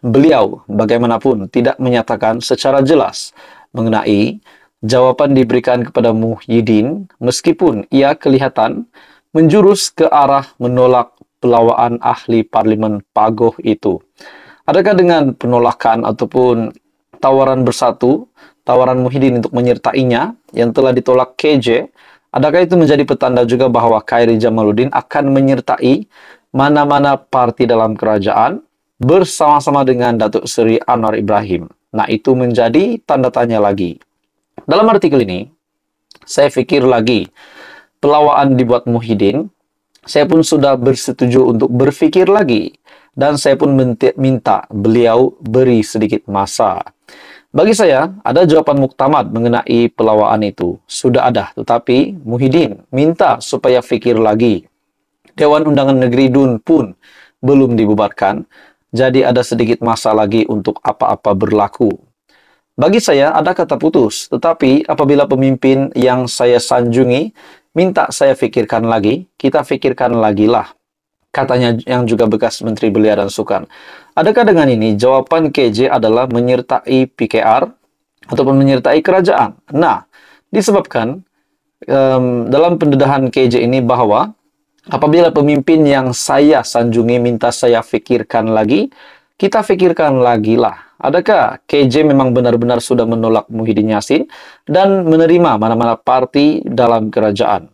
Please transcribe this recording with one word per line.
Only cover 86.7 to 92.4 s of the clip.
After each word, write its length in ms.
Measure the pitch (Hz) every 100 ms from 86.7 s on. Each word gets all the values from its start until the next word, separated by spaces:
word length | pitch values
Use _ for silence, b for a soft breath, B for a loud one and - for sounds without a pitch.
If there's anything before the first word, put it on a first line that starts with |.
| 120 120 113 113 120
minta 320 | 120 117 120
saya 320 | - 123 113
fikirkan 720 | 113 113 - 123 110 120 110
lagi, 320 | 110 107 143 269 b b b b
kita 320 | _ 196 220 214
fikirkan 560 | 185 180 165 156 131
lagi 320 | 123 117 107
lah. 400 | 117 113 - - _
Adakah 560 | - 160 202 196 110 - _
K 240 | 143 135
J 160 | 131 156
memang 240 | 139 131
benar-benar 480 | 123